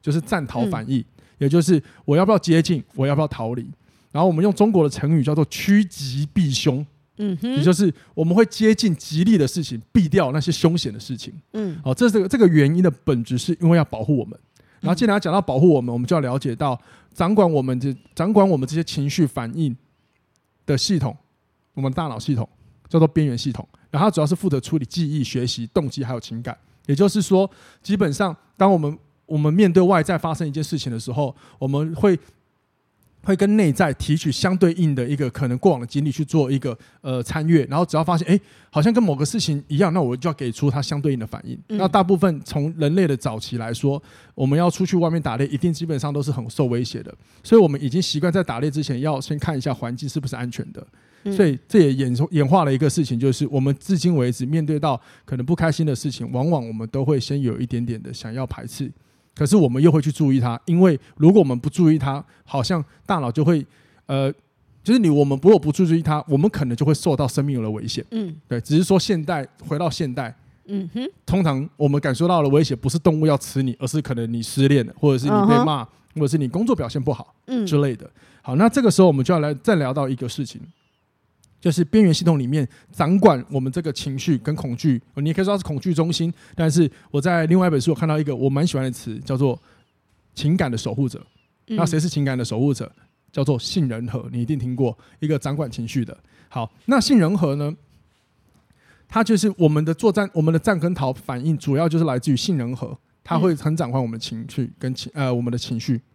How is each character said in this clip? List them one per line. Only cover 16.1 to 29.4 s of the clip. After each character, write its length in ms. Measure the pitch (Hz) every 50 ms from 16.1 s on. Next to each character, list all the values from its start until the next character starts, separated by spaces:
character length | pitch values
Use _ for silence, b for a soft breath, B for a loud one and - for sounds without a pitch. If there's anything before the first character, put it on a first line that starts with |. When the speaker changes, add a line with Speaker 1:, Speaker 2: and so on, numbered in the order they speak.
| 180
Speaker 1:
要 40 | 160
了 180 | 139 127 127
解 180 | 135 - 143 117
到 240 | - 151 139 127 120 b b b b b b b
掌 180 | - 175 175 214
管 180 | 208 202 170
我 120 | 160 143 131
们 160 | 131 127 127
这， 160 | 127 139 131 - _ _ _
掌 180 | - 165 190
管 160 | 220 202 190
我 80 | 196 175
们 140 | 139 131 -
这 60 | 151
些 80 | 165 165
情 260 | - - - 139 143
绪 160 | - - 165
反 260 | 131 - - 120 113 120
应 180 | 160 165 139 120 - _ _ _ _ _ _ _ _ _ _ _ _ _ _ _ _ _
的 100 | - 127
系 220 | 127 - - 202 165
统， 180 | - 123 - - _ _ _ _ _ _ _ _ _ _ _
我 80 | -
们 100 | 135 135
的 40 | 131
大 80 | 175 165
脑 160 | 151 117 113
系 160 | - - 143
统 120 | 113 110 - _ _ _ _ _ _ _
叫 120 | - - 165
做 80 | 156
边 180 | 156 - 160 156
缘 100 | 143 120
系 160 | 117 - 139
统， 160 | 113 - - _ b b b b
然 100 | - 143
后 60 | 180
它 40 | 214
主 100 | 156 -
要 60 | 151
是 80 | 143 180
负 120 | - -
责 120 | 190 143 135
处 180 | - - -
理 80 | 156 127
记 240 | - - 175 165 147
忆、 140 | 151 151 131
学 220 | - - 131 123
习、 220 | 120 - - 117 110 _
动 160 | 185 156 131
机 140 | - - 131
还 100 | 117 127
有 60 | 120
情 220 | - - 113 117 117
感。 120 | 123 - _ _ _ _ _ _
也 100 | - 143
就 140 | 139 202 202
是 120 | - 214
说， 280 | 185 - 190 185 196 190 b b b b b b
基 160 | b - 202
本 160 | 196 196 160 139
上 220 | - 208 185 160 _ _ _ _
当 160 | _ 196 196
我 60 | 196
们， 200 | 170 151 147 151 - _ _ _ _ _
我 120 | - 156
们 140 | 151